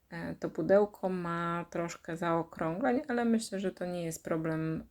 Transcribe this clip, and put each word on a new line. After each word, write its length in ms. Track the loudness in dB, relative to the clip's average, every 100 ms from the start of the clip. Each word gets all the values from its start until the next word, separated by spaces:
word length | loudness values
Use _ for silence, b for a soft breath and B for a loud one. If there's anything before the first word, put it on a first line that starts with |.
| _
E, 260 | -8 -8 -6
to 140 | -4
pudełko 600 | -2 6 6 6 0 -4
ma 560 | -2 -2 -2 -2 -2 -4
troszkę 480 | -4 -4 -6 -8 -4
zaokrągleń, 840 | 0 0 0 -4 -4 0 2 0 0
ale 180 | 0 4
myślę, 340 | 2 2 -2
że 120 | -2
to 140 | -2 -4
nie 180 | -2
jest 200 | -4 -6
problem, 600 | -2 -2 0 0 -2 -4 -6